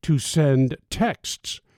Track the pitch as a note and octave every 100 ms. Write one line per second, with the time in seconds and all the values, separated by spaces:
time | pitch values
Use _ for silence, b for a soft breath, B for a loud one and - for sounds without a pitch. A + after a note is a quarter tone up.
0 | - D3 - D#3+ D3+ C3 C3 - _ -
1 | - - - - - - b